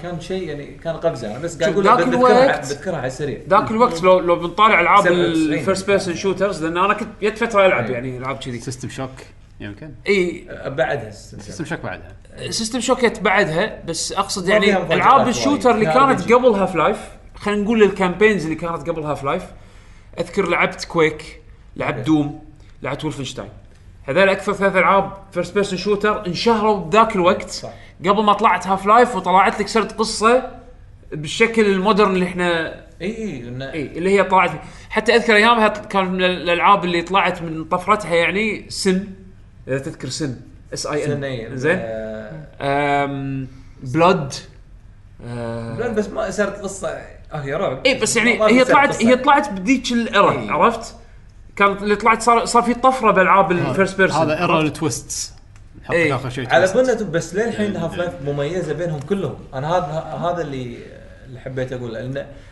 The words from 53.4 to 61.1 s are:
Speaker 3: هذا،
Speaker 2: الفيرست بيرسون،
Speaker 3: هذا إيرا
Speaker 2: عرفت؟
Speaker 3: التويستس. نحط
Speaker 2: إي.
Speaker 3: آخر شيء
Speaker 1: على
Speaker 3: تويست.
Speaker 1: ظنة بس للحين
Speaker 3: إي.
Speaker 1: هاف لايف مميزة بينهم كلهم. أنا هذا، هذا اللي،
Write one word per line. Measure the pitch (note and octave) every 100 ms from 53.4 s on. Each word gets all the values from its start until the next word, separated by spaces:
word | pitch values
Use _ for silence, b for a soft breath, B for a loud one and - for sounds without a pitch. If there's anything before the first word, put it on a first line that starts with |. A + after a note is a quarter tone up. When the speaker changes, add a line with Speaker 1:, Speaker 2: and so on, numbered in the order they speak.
| E3+
Speaker 3:
هذا، | F3+ -
Speaker 2:
الفيرست | F#3+ F#3 -
بيرسون، | F#3 C#3+
Speaker 3:
هذا | D#3 D#3
إيرا | F3
Speaker 2:
عرفت؟ | E3 D3+
Speaker 3:
التويستس. | - D#3 - - - - - - - - -
نحط | -
Speaker 2:
إي. | D#3+ D#3+
Speaker 3:
آخر | C3 B2+
شيء | B2+ A#2
Speaker 1:
على | D#3 F#3
Speaker 3:
تويست. | G#3 B3+
Speaker 1:
ظنة | A3 G3+
بس | D#3+ -
للحين | F#3 A3+ G#3 G#3 F3+
Speaker 3:
إي. |
Speaker 1:
هاف | E3 F3
لايف | F3 E3+ C#3+
مميزة | C#3+ C#3+ F3+ D#3
بينهم | D3 F3 D3
كلهم. | C3 G3+ D#3 - -
أنا | C3+ D3
هذا، | F3+ D#3 D#3 D#3+ C#3+ E3
هذا | E3+
اللي، | D3+ C3+ A#2+ A#2 - - -